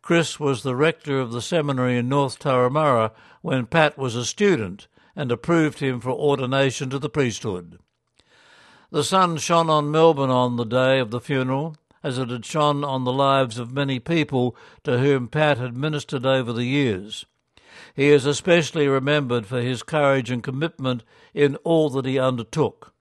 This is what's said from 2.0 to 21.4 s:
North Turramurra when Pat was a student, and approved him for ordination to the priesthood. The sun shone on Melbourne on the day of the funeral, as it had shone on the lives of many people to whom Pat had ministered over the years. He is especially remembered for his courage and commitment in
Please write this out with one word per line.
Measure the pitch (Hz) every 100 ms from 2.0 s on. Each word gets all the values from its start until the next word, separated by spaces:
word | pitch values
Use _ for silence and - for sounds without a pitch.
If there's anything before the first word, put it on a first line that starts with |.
| 120
North | 143 135 -
Turramurra | 147 127 123 147 151 117 110 - - _
when | 175 135 117
Pat | 165 151 -
was | 131 113
a |
student, | 117 - 208 151 98 98 - _ _ -
and | 139
approved | 120 - 170 151 -
him | 135 123
for | 117
ordination | 123 147 139 123 135 135 - 131
to | 139
the | 147
priesthood. | 156 127 104 113 90 85 - _ _ _ _ _ _ _ _ - - _
The | -
sun | 143 190 180 160
shone | - 170 165
on | 151 147
Melbourne | 156 165 147 135
on | 127 123 120
the |
day | 113 127 131 135
of | 117
the | 120
funeral, | - 135 127 135 165 151 _ _
as | 147 127
it | 123
had | 123 -
shone | 160 147 143 143
on | 131
the | 127
lives | 131 139 135 127 110
of | 117
many | 131 139 127
people | - 165 147 131 123 - - -
to | - 123
whom | 139 135 120
Pat | 151 151 131
had | 123 120
ministered | 151 147 - 143 131
over | 131 120
the | 117
years. | 123 139 135 92 104 - - _ _ _ _ - -
He | - 143
is | 139 131
especially | 143 - 170 147 165 143
remembered | 135 131 151 131 123 104
for | 123
his | 120 123
courage | - 156 143 135 117
and | 123
commitment | 123 135 160 - 131 123 _ _ _
in | -